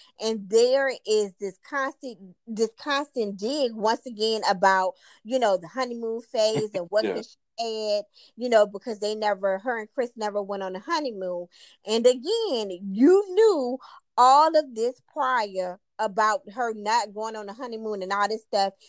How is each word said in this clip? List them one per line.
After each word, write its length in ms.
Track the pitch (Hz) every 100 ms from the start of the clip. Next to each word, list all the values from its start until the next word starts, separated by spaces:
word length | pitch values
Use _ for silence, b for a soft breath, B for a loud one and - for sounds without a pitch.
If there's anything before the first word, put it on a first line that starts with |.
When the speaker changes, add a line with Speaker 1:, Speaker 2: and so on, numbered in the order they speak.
| b -
Speaker 1:
And 300 | 220 220 196
there 400 | 220 247 269 269 233 -
is 260 | 214 202 -
this 180 | 196 - -
constant, 480 | 285 269 - 262 185 190 - -
this 220 | 220 220 _
constant 600 | 302 277 294 254 208 196
dig 340 | 214 302 247
once 320 | 220 214 240
again 360 | 262 208 220 220 -
about, 440 | 190 196 190 185 - b b
you 160 | 214 254
know, 200 | 220 185
the 100 | 165
honeymoon 540 | 262 247 240 226 226
phase 480 | - 240 214 220 214
and 120 | 202 175
what 140 | 208
Speaker 2:
<laughs> 0 |
Yeah. 80 | 214
Speaker 1:
could 100 | 185
she 120 | - _ _ -
add, 380 | 226 220 214 208 208 b b -
you 120 | 247
know, 180 | 226 202
because 320 | 202 247 208
they 160 | 208
never, 440 | 214 208 190 196 190
her 180 | 240 233
and 100 | 214
Chris 160 | - 240 220
never 260 | 208 208
went 220 | 196 196
on 100 | 190
a 60 | 185
honeymoon. 640 | 254 330 277 202 185 175 175 b b b 208
And 180 | 226
again, 640 | 247 254 294 453 440 240 208 180 196
you 340 | 196 277 392 403
knew 460 | 370 453 330 247 262 B B _ -
all 400 | 247 277 320 311
of 160 | 277
this 260 | 220 240 254 _
prior 680 | 311 262 254 208 190 180 185 _ -
about 420 | 214 196 214 202 -
her 180 | 208 233
not 380 | 220 208 233 214
going 240 | 202 220 220
on 100 | 202
a 20 |
honeymoon 500 | 220 247 226 220 202
and 80 | 185
all 160 | 202 208
this 140 | 220
stuff. 300 | - 202 196 -